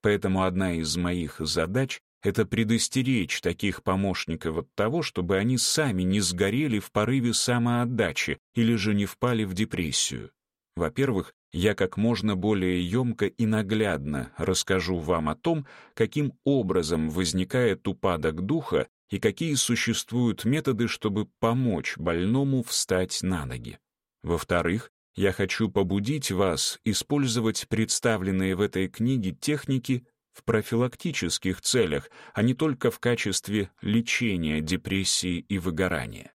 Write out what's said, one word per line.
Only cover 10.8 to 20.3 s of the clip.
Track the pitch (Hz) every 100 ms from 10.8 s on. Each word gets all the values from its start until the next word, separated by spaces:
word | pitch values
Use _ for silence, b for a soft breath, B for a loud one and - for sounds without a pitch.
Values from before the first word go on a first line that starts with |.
| 82 78 135 101 - _ _
я | - 98
как | 101 92 -
можно | 110 113 107 98
более | 104 104 92 90
ёмко | 87 113 123 110 101
и | - 110
наглядно | 107 98 110 107 78 71 71 60 -
расскажу | 82 92 - 95 85 90
вам | 78 87 78
о |
том, | 80 - 160 139 B B
каким | - 113 - 143 -
образом | - 139 98 90 78 82 78
возникает | 78 90 92 92 127 120 95 -
упадок | 92 98 85 80 80
духа | 95 160 - 78 64 _ _
и | 101
какие | 220 196 165
существуют | 139 - 120 - 113 - 117 123